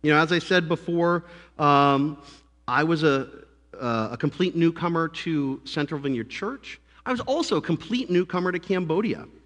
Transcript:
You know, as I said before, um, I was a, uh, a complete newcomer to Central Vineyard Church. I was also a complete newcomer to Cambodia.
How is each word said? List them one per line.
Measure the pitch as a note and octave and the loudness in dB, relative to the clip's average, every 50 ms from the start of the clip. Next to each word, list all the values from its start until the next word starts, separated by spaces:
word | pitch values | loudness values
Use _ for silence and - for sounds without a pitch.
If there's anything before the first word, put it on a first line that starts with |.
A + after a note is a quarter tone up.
You | - D3+ | 4 4
know, | D3+ D3+ | 4 4
as | D#3+ D#3 | 4 4
I | F3+ E3+ | 2 -2
said | - - F#3+ F3+ E3+ D#3+ | 0 2 2 2 2 0
before, | E3+ D#3+ - - E3+ E3+ E3+ E3+ F3 F3 E3+ - - - - - _ - | -4 -4 -2 -4 -2 0 2 2 0 0 -4 -8 -20 -20 -20 -20 _ 0
um, | D3+ D3 C#3+ C#3 C#3+ C#3+ C#3 C#3 C#3 D3+ D3 - - - - - _ _ _ _ _ | 4 6 6 6 6 6 4 4 2 0 -2 -8 -16 -20 -20 -20 _ _ _ _ _
I | - B2 C3+ | -2 0 2
was | D3+ D#3+ E3+ D#3 | 2 2 2 4
a, | D#3+ D3+ C#3 C3+ C3 - - - - _ _ _ _ _ - - | 4 4 4 2 0 -4 -12 -20 -20 _ _ _ _ _ -14 -6
uh, | C3 A#2+ A#2 A2+ A2 G2+ | -4 -2 0 0 -2 -2
a | A#2 | -4
complete | A#2+ - C#3+ - - F#3 F3+ - | -4 -4 -4 -2 0 -2 -2 2
newcomer | E3+ E3+ E3 E3 - E3+ F3 E3+ E3 E3 | 2 2 2 2 0 -4 -2 0 -2 -2
to | D#3+ D#3+ - - E3+ D#3+ D3 C#3+ C3+ C3+ C#3 - | -4 -6 -8 -6 -4 -2 -2 -2 -2 -4 -8 -10
Central | - - D#3 D3 C#3+ D#3+ C#3+ | -8 -4 -4 -4 -4 -4 -6
Vineyard | C#3 C#3 C3+ A#2 A2 - | -4 -4 -4 -4 -4 -8
Church. | - - G3+ G#3+ C4+ C#4 - - - - _ _ _ - _ | -10 -8 -8 -8 -8 -10 -14 -18 -20 -20 _ _ _ -14 _
I | - | -4
was | B3+ A#3+ | -4 -4
also | - - C4 E4 E4 - G#3 D#3 | -2 -2 -2 -2 0 0 -2 -2
a | |
complete | D3+ - E3+ D#3 - - A3 B3 C4 - | 0 0 -2 -2 -2 -4 -4 -4 -2 0
newcomer | F3+ F3+ F#3 F3+ - F3+ F#3 F#3 | 0 0 0 0 -2 -2 -2 -2
to | F3+ F3 | -4 -4
Cambodia. | F3 - G3 F#3 F3+ D#3 D#3+ F#3 G#3+ G3+ - - - - - - _ | -4 -2 -2 -2 0 0 -2 -2 0 -2 -4 -6 -8 -18 -20 -20 _